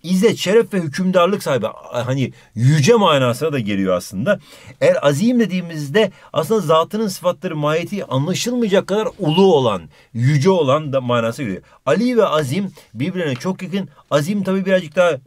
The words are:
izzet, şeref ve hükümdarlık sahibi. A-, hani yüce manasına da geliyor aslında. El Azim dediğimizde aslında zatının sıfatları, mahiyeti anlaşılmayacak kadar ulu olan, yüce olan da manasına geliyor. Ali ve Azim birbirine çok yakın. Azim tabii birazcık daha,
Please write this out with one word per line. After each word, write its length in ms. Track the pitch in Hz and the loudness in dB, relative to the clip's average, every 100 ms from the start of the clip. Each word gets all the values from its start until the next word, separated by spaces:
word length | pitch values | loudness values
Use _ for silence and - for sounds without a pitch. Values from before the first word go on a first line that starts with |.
izzet, 360 | 170 185 220 - | -2 2 2 2
şeref 360 | 180 226 - | 2 2 2
ve 60 | 190 | -2
hükümdarlık 640 | 160 - 185 185 175 202 | -4 -2 0 2 2 0
sahibi. 240 | 165 127 107 | -2 -2 -4
A-, 400 | - - 120 120 | -8 -8 -6 -4
hani 260 | 139 117 - _ | -2 -4 -6 _
yüce 400 | 107 127 156 135 | 0 2 4 4
manasına 580 | 233 180 139 123 117 156 | 4 4 4 2 0 -2
da 60 | 139 | -2
geliyor 380 | 104 98 92 90 | -2 0 0 0
aslında. 440 | - 95 151 202 - - - - | -4 -4 -2 -4 -6 -20 -20 0
El 160 | 156 180 | 0 2
Azim 380 | 147 143 226 247 | 0 2 2 2
dediğimizde 680 | 202 185 170 156 143 190 202 - - | 0 -4 -6 -10 -2 0 0 -4 -8
aslında 280 | 147 160 220 | -6 -2 -2
zatının 480 | 156 160 165 214 214 | 2 2 0 -4 -6
sıfatları, 480 | - 180 175 165 151 | -2 -4 -4 -6 -4
mahiyeti 480 | 147 160 175 202 | -2 -2 -4 -8
anlaşılmayacak 840 | - 131 156 180 240 247 220 190 - | -4 -2 -2 -2 -2 -2 2 0 0
kadar 220 | 208 208 - | -2 -2 -4
ulu 360 | 156 165 190 | -2 4 4
olan, 280 | 147 120 92 78 _ _ | 4 2 -2 -8 _ _
yüce 360 | 113 127 151 180 | -2 0 2 4
olan 420 | 185 135 151 151 | 2 2 0 0
da 80 | 135 | -4
manasına 460 | 123 120 113 120 117 | 0 0 0 -4 -6
geliyor. 160 | 90 - _ - | -8 -12 _ -2
Ali 300 | 175 247 233 | 0 2 2
ve 100 | 170 | 2
Azim 460 | 151 131 175 190 - _ | 0 -2 -4 -6 -10 _
birbirine 400 | 110 170 180 156 | -6 -6 -4 -4
çok 280 | 123 185 190 | -4 -6 -8
yakın. 260 | 170 196 - - _ | -6 -6 -8 -14 _
Azim 320 | 147 147 208 | -2 0 -2
tabii 240 | 185 196 190 | -2 -2 0
birazcık 300 | 185 156 185 | 0 0 0
daha, 140 | 175 131 | 2 0